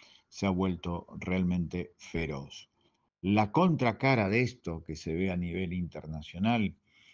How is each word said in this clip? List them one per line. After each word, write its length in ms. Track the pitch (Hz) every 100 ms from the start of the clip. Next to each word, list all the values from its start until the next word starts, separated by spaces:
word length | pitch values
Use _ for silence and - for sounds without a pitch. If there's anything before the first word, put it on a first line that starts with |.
| - - _
se 160 | -
ha 60 | 98
vuelto 560 | 90 95 87 87 87 - 82
realmente 760 | - 92 90 90 80 90 85 _
feroz. 720 | - 85 80 69 71 - - _ _ _ _ _
La 280 | 92 104 104
contracara 760 | - 180 151 123 104 135 127 95
de 140 | 113
esto 420 | 120 - 87 82
que 100 | 80
se 200 | 78 85
ve 160 | 80 95
a 80 | 90
nivel 340 | 87 87 92
internacional 1040 | 90 85 78 76 78 76 87 107 120 98 - _ _ -